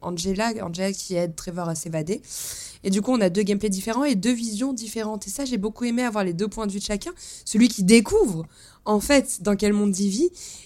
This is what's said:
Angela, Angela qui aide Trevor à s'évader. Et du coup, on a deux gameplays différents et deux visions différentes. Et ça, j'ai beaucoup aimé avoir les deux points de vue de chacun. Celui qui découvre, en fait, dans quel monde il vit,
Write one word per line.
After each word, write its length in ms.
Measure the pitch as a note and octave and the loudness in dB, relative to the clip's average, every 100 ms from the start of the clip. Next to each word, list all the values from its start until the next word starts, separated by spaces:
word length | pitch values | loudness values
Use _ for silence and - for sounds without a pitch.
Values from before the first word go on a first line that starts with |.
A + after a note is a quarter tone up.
Angela, 500 | E3+ F3 F#3 F#3+ A3+ A3 | -8 -6 -4 -2 -2 -4
Angela 300 | F#3 E3+ F#3+ | -6 -4 -4
qui 220 | F#3+ - | -4 -4
aide 200 | F3+ F3 | -2 -2
Trevor 340 | E3 - F3 E3+ | -4 -8 -6 -4
à 60 | |
s'évader. 460 | D#3+ E3+ D#3+ D#3 G#3+ - - - - - - | -4 -4 -4 -4 -6 -8 -12 -10 -12 -14 -8
Et 60 | - | -2
du 120 | F#3+ | 0
coup, 80 | G#3 | 2
on 100 | B3+ | 4
a 80 | F#3+ | 4
deux 140 | F3 | 4
gameplays 280 | G3+ G3+ G#3+ | 2 0 0
différents 340 | F#3+ G#3 A3+ | -2 -2 0
et 100 | D4 | 2
deux 180 | A3 A3 | 2 2
visions 400 | B3 A#3 G#3 C4+ | 0 -2 -2 -2
différentes. 540 | B3+ A3 A3+ G#3+ G#3+ G3+ | -4 -6 -6 -6 -6 -8
Et 40 | |
ça, 140 | G3 | -6
j'ai 140 | C#4 B3 | -4 -2
beaucoup 260 | G#3 - | -2 -2
aimé 200 | A#3+ A#3 | -2 0
avoir 180 | B3 G#3+ | 0 0
les 100 | F#3+ | 0
deux 140 | E3+ G#3+ | 0 -2
points 220 | A3 G#3+ | -4 -6
de 20 | |
vue 80 | G3 | -4
de 60 | |
chacun. 260 | G#3 G#3 E4 F4+ - - | -4 -4 -6 -12 -14 -14
Celui 220 | - G#3 A#3+ | -2 4 4
qui 160 | - | 4
découvre, 640 | F3+ A#3 G#3 G#4 E4 E3 E3 - - - | 6 8 8 4 4 0 -8 -16 -20 -10
en 160 | - G#3 | 0 0
fait, 420 | - C#4+ C4+ - | 4 4 4 -2
dans 140 | F#3 G3+ | -2 0
quel 160 | G#3 | 2
monde 260 | G#3 G#3 F#3 | 2 2 2
il 100 | G3+ | 0
vit, 220 | G3 F4 - - - | 2 0 -2 -16 -18